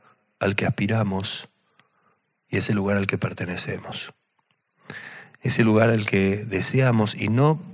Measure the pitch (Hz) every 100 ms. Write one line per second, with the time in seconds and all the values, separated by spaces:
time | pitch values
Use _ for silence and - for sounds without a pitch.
0 | _ _ _ _ 98 101 - - 101 113
1 | 104 95 101 - - _ _ _ _ _
2 | _ _ _ _ _ 95 87 104 98 101
3 | 95 104 90 90 90 90 - 95 - -
4 | - _ _ _ _ _ _ _ - -
5 | - - - _ 127 - 110 107 113 113
6 | 104 98 98 101 110 92 - 131 131 113
7 | 104 - 104 117 147 160 -